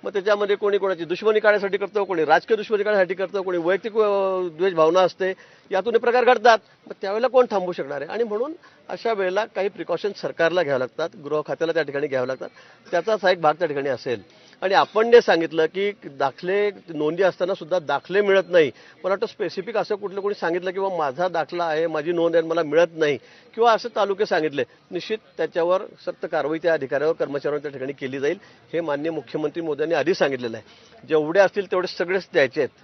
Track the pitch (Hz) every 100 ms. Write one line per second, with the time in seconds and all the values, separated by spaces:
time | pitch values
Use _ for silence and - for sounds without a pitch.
0 | 196 196 190 208 208 202 208 202 196 175
1 | 165 175 214 220 214 208 196 180 190 208
2 | 190 180 147 170 - 220 214 214 202 208
3 | 180 185 185 196 185 180 165 190 226 208
4 | 214 202 190 185 180 156 190 165 160 175
5 | 180 - 185 185 - - _ 190 196 226
6 | 240 240 240 247 226 220 _ _ - -
7 | 196 208 240 247 247 202 180 180 139 143
8 | 147 202 233 208 269 330 - _ _ 180
9 | 233 220 185 190 226 - 196 196 165 170
10 | 202 196 151 135 165 175 151 135 127 -
11 | 165 208 143 151 147 139 165 165 143 139
12 | 143 131 127 131 - - - - - 175
13 | 170 214 190 185 156 151 170 143 139 123
14 | 139 117 95 - - _ 190 190 139 208
15 | 233 240 - 175 160 160 160 180 202 202
16 | - 139 139 - 180 202 208 196 180 156
17 | 151 170 190 165 180 190 165 180 139 139
18 | - 185 208 190 180 175 147 - - -
19 | 185 196 220 - 185 196 185 220 175 208
20 | 202 196 196 208 175 175 180 185 196 180
21 | 147 131 180 170 151 175 170 156 165 156
22 | 151 175 165 165 165 165 160 151 170 165
23 | 151 135 - - - - 233 220 240 226
24 | 202 196 208 185 156 139 120 _ _ 180
25 | - 220 _ - 160 175 170 185 - -
26 | - 175 180 165 143 160 165 160 135 139
27 | 151 165 143 139 147 147 143 139 131 139
28 | 135 135 139 185 - - _ 160 165 143
29 | 156 156 - 160 151 160 165 139 151 165
30 | 139 185 156 131 120 110 - - - -
31 | 123 156 151 175 190 - 185 185 180 -
32 | 175 190 175 175 135 156 123 _